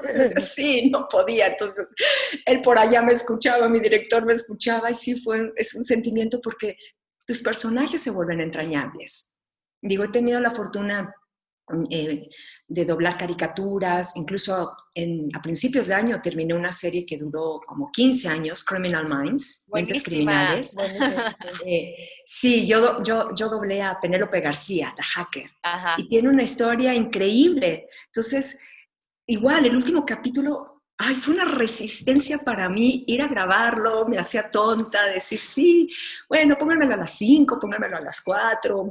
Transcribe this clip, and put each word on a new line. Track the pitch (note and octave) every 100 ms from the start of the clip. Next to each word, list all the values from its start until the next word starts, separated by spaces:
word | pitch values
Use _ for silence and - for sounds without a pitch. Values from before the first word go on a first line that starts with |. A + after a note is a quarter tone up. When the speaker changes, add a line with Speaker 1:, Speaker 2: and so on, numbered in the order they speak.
| C#4
Speaker 1:
Y | A#3+
decía, | B3+ -
"Sí, | - - D4 B3 B3
no | - -
podía". | G3 A#3 A3+ F#3+
Entonces, | F#3 G#3 G3+ - - C#5+ C5+ C5+ D#4+
él | - B3+
por | B3+ A#3
allá | A3 A#3
me | A#3
escuchaba, | A#3+ - A3+ B3 A#3+ A#3
mi | A#3
director | G#3+ A3 - A#3
me | A3+
escuchaba, | A#3 A3+ G3+ A#3+ A3+ A#3
y |
sí | A#3+ - B3
fue, | A3+ A3 A3+
es | - A3+
un | A3
sentimiento | A#3+ A#3 A#3 A3 A3 B3
porque | A#3 - G#3 - - _ _ _ -
tus | A#3+
personajes | A#3+ A#3 A3+ A#3+ D4+ E4
se | B3
vuelven | F#3+ E3+ E3
entrañables. | D#3+ D#3+ D#3+ D3 C3 - - - - _ _ _ _ _
Digo, | G3 G3
he | G#3+
tenido | A#3+ A#3+ A#3+
la | A#3+
fortuna, | A#3 G3 G3+ G3+ G3+ F3+ - _ _ _ _ - E3 D#3+
eh, | E3 D3+ C#3+ - - - - _
de | F3
doblar | E3 E3 E3+ F3
caricaturas, | F3+ E3+ D#3+ - G3 G3 F#3 F3+ F3+ F3
incluso | D#3 F#3+ G#3 F#3+ D#3+ - _
en, | E3+ E3+ E3 D3+
a | D#3+
principios | E3 D#3+ B3+ C4 F3+
de |
año | G3 A#3 G#3
terminé | G3+ D#3+ D#3+
una | E3+ F3
serie | F3+ F3 F3
que | F3 D3
duró | D3+ D3+ D#3+ D#3
como | - D3+ C#4+
quince | - C4 B3+ F3
años, | D#3+ D#3 F3
Criminal | - F#3+ F3+ E3 D#3
Minds, | C#3 C#3+ C#4 - - -
Mentes | G#3 F3 G3
Speaker 2:
Buenísima. |
Speaker 1:
Criminales. | F3+ D#3 D3+ G3 F#3 F3 -
Speaker 3:
Buenísima, | G3 G3 F#3+ C4+ C4 A3+ -
sí. | C4+ -
Speaker 1:
Eh, | F#3 E3+ - - - -
sí, | - - B3 A#3 F#3+
yo | A3
do-, | A#3 -
yo, | G#3 A3+ A3
yo | G3 A3
doblé | G#3+ G3+ G3
a | G3 F#3
Penélope | F3 F#3 G3+ F3+
García, | D3+ D3+ - F3 C#3 -
la |
hacker. | - F3+ E3+ C#3 - _
Speaker 2:
Ajá. | F3 F3 F3+ E3
Speaker 1:
Y | -
tiene | A3+ B3+
una | C4+
historia | A3+ - A#3 A#3 B3+
increíble. | A#3+ A3 G3 G3 A3+ E4+ D4 F3+ D#3+ - - -
Entonces, | - A3+ C4+ C4 - - - _ _ _ _ -
igual, | G#3+ B3+ D#4+
el | B3
último | B3 B3 E4
capítulo, | C#4 A3 B3+ C4+ C#4 D4 - _ _ -
ay, | A#3+
fue | C4 C#4
una | F4
resistencia | F4 C4+ A3+ - G#3+ - - C4+ - D4
para | - G3+ F#3
mí | G3+ A#3+ C4 -
ir | A#3+
a | D4
grabarlo, | A3 F#3 G3 A#3 A3 A3 A3 A3+
me | G3+
hacía | F3 A3+ -
tonta, | G#3 G#3+ A3+ A3+ G#3 G3+
decir, | F#3 - G#3+
"Sí, | - - E4+ E4+ - - - - -
bueno, | D4 D4 C#4+
pónganmelo | D4+ E4 C#4
a | G3+
las | E3 -
cinco, | G#3+ D4+ C#4 B3
pónganmelo | G3+ G#3 G3+ E3+
a |
las | D3 -
cuatro, | - G3 A3+ A3 - G3 F#3+